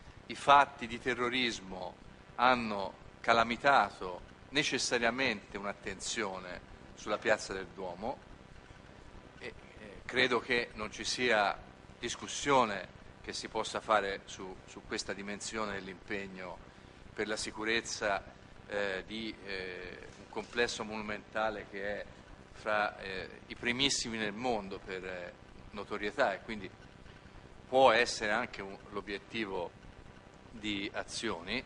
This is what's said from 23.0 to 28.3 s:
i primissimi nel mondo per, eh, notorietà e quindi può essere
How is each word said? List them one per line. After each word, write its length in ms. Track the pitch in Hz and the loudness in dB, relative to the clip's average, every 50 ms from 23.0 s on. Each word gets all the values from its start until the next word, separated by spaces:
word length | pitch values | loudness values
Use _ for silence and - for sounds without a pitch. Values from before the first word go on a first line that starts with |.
| 101 98 95 92 80 - 53 - - | -6 -6 -6 -6 -6 -8 -10 -14 -12
i 100 | - 113 | -12 -8
primissimi 600 | - - 120 120 127 139 139 135 - - 120 113 | -4 -2 -2 2 2 2 2 2 2 -2 -2 -2
nel 160 | 113 107 104 | -2 -2 -2
mondo 460 | 101 110 127 127 117 104 98 95 98 95 | -2 -2 0 0 0 0 -2 -4 -8 -8
per, 260 | - 101 95 92 92 | -8 -8 -8 -6 -6
eh, 280 | 92 92 90 87 87 - - - - - - - - | -6 -8 -8 -8 -10 -12 -14 -18 -18 -18 -16 -16 -12
notorietà 640 | - 104 98 - 107 101 107 104 - 143 131 104 95 | -10 -10 -8 -6 -4 -4 -4 -2 2 2 2 2 2
e 60 | 90 | 0
quindi 300 | - - 110 104 95 90 - - - - - - - - - - - - - - - - - - - - | -4 -8 -8 -8 -8 -10 -12 -14 -20 -18 -18 -18 -18 -18 -18 -18 -18 -18 -18 -18 -18 -18 -18 -16 -2 4
può 240 | 127 131 135 123 | 8 10 10 10
essere 400 | 110 117 123 - - - 113 104 | 10 10 6 4 2 0 2 2